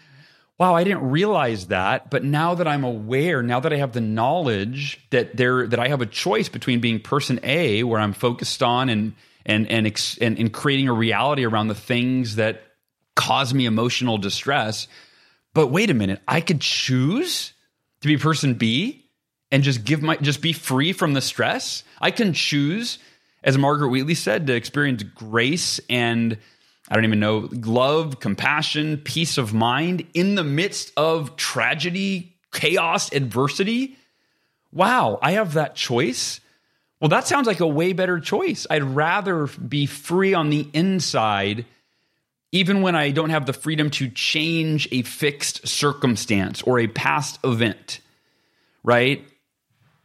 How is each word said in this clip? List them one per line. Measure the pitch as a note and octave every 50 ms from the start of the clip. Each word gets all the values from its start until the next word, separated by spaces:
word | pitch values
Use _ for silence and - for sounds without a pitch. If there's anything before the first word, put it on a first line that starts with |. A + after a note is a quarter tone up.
| _ _ - - - - _ _ _ _ _ -
wow, | F3+ F#3 E3+
I | E3+ F3+
didn't | G3 G3+ - - B2+
realize | C#3 D#3+ G3+ G#3+ G#3 E3 C#3 A#2+ A2+ G2 F2+ F2
that. | G2+ F#2 F#2 G2+ C3 - - -
But | C#3+ C3+ -
now | C#3+ D3 D3 D#3+ E3+ F3+
that | E3+ F3 D#3
I'm | D3 C#3+ C3+
aware, | B2 A#2 G#2+ G#2+ A2 B2+ C#3 D3+ F3+ D#3+ C3
now | A#2+ A#2+ B2 B2+
that | C3+ D#3+
I | D3+ C#3+
have | C#3+ B2
the | A2 A#2+
knowledge | A2+ G#2+ G#2+ A2 A#2 C3+ D#3+ F#3 F3 B2 A2 F#2+ G2+ A#2 B2+ C#3 C#3+ C3+ - - _ -
that | - A#2+ A2 - - A#2+
there, | B2 B2 B2+ B2+ A#2+
that | A2+ A2 A2
I | B2 C#3
have | D3 C3
a | A#2+
choice | G#2 - - - F3 G#3 A3+ G3+ -
between | - A2+ - - B2 A#2
being | A#2 A#2 A2+ G#2
person | - - C#3 D3 C#3 - B2+ A2+
A, | - B2 C#3 E3+ E3+ B2 G2+ G#2+ B2
where | A#2+ A2+ G#2+
I'm | G#2+ G#2
focused | F#2+ - - A#2+ A#2+ B2 G#2+ - - -
on | C3 A#2+ A#2+ B2 C3 B2+
and, | A2+ G#2+ G#2+ A2 - - _ _ _ _ -
and, | G#2 G#2+ A2 A2 -
and | A2+ A2+ A2
ex-, | G#2+ G#2+ - - - - -
and, | A#2+ A#2 A2 -
and | A2+ A2
creating | - - - D3 C#3 C3+ C3+ C3
a |
reality | A#2+ A2+ A2+ A2+ G#2 G2+ B2 C#3+ D3 C#3 B2
around | A2+ A2 G#2+ G#2+ A2
the | G#2
things | G2 - - B2 A#2+ B2 B2+ B2+ B2+ B2 A2 G#2+
that | A2 G#2+ A2 A2 - - _ _ _ _ _ _ _ _ _ -
cause | - - - A2 B2+ C#3 A#2 C3
me | C3+ B2+
emotional | A#2 A2 A2 A#2 B2 - - B2+ B2 A2 G#2
distress. | F#2+ G2 - - - C3+ C#3+ C#3 A2 A2 G2+ - - - - - - - _ _ _ _ _ _ _ _ -
But | D#3 D3+ B2
wait | C3 G3 A#3 G3+
a | D3
minute, | A2+ G2+ F#2+ F#2+ - - -
I | - E3+
could | D#3+ - E3+ C#3
choose | - - - - - - B2+ B2+ C3 D3+ G3+ C4+ F#4 F4 - - - - - _ _ _ _ _ _ _ _ _
to | - D3
be | D3 C3+
person | - D#3 D#3+ - - C3+
B | A#2+ A2 A#2 A2+ A2+ C#3+ G3 B3+ D#4+ - _ _ _ _ _ _ _ _ _ -
and | C#3 C#3
just | C3+ C#3+ B2+ A#2+ G2+
give | G2+ D#3 D3+
my, | D3 D#3 D#3+
just | - C#3+ C#3 - -
be | - E3+
free | D#3 - - - C3 C3 C#3+ F3
from | F#3+ - F3+ D#3 C#3
the | C3+
stress. | C3 - - - A2 C3 G3 C4 - - - - - _ - -
I | - F3+
can | - - A3+ F#3+ C#3+
choose, | - - - C#3+ C#3+ C#3+ D3 F3 A3 A#3+ A#3+ - - - - _ _ _ _ _ _
as | - C#3 C3+
Margaret | C3+ C#3 C#3+ D3+ D3 D3 B2+
Wheatley | B2+ C3 C3+ D3+ F3
said, | - - - G#2+ - D#3+ C3+
to | B2
experience | A#2 - - - C#3+ D3 C#3 B2+ G#2
grace | G#2 F#2+ - - A2 G#2+ A2 A#2 A#2+ C3+ E3 F3 - - - - - -
and, | A#2+ B2 A#2+ A#2 A#2 A#2 A#2 A2+ A2+ G#2+ - _ _ _ _ _ _ _ _ -
I | G#2+
don't | A2 A2
even | A2 G#2+ G#2
know, | G#2 G#2+ A2 G#2+ - -
love, | - B2 A2 A2+ A2+ B2 C3 C#3 D3+ D#3+ E3 D3+ C3+ -
compassion, | - G#2 G2 - - C3+ D3 D#3 D#3 - - D3+ D3+ D#3 D3+ C#3+
peace | - - - D#3+ E3 - - D3
of | B2 G#2 A2
mind | A2 A2+ A#2 B2 C#3 D#3+ F3+ F3+ E3+ - -
in | - E3+ F3+ G3 G3+
the | G3 E3
midst | C#3+ C#3 D3+ F#3+ G3 - - - - - C#3+
of | D3+ D#3+ D#3+ E3 D3+ B2 -
tragedy, | - - - - B2+ A2+ B2 D3+ D#3 D3 F3+ F3 G3 G3 G3 F#3+ F3+ F3 - _ _ _ _
chaos, | - - D#3+ D#3 F3 F#3+ E3+ E3 E3 D3+ - - C#3+
adversity. | C#3+ C3+ A#2 G2+ A#2+ C#3 C#3+ - - G3 G#3 A3+ B3 C4+ C4 - - _ _ _ _ _ _ _ _ _ _ _ _ _ _ -
Wow, | D#3 F#3 - B3+ B3 F3 A2+ G2+ -
I | - D3
have | F#3 G#3+ G#3+ E3+ D3
that | D#3+ D3 - -
choice. | - - - A#2+ A#2+ B2 A#2 - - - - - - _ _ _ _ _ _ _ _ _ _ _ -
Well, | D#3 D3+
that | F3+ B3 C4
sounds | - E4 C#4+ C4
like | A3+ G3 D#3
a | F3
way | D#3 C#3+ D3+ E3+ F#3 F#3+
better | F3 F#3 F3+ F3+ E3+
choice. | - - G3 A#3+ F#4+ F4 A3 - - -
I'd | D#3 D#3 C#3+
rather | C3+ C3 C#3+ D3+ E3 F3+ G#3 F#3 E3+ E3+ D#3+ D3
be | C3+ - - B2 A#2 C#3+ D3 C#3+
free | C#3 - - - - E3+ F#3 F#3+ F#3+ F#3+
on | E3+ D3+ D3+
the | D3 D3+ D3 D3 -
inside, | D#3 F3 F#3+ F#3+ F3 C#3+ - - B2+ A2 G#2+ G#2 G2 G2 G2+ G#2+ A2+ A2+ - _ _ _ _ _ _ _ _ _ _ _ _ _ _ _ _
even | - F#3 F#3+ E3+ G3+ G3
when | F#3+ F#3 E3+
I | D#3 D3 C#3+
don't | C#3 D#3+ D#3+ D#3
have | D#3+ D#3 C3+
the | B2+
freedom | B2+ - - D#3 D#3+ D3+ D3+ D3
to | - - C3+ B2
change | - - - - - D#3 D#3 E3 E3 E3 D#3 D#3+ D3+ D3 D3+ -
a | A#2+ B2+
fixed | A2+ - - - D#3 D3 D3 D3 - - - - -
circumstance | - - - D3 C#3+ C3+ - - B2+ A2+ G2+ - - G#2+ G2 F#2+ - - -
or | - B2+ B2 A#2+
a | A#2
past | G#2+ - - - C#3+ D3 D3+ C#3 - - - -
event, | C3 A#2+ A2 A#2 G#2+ F#2+ - - - - - _ _ _ _ _ _ _ _ _ _ _ _ _ _ _ _
right? | - A2+ A#2+ A#2+ B2 C3+ C#3+ - - - _ _ _ _ _ _ _ _ _ _ _ _ _ _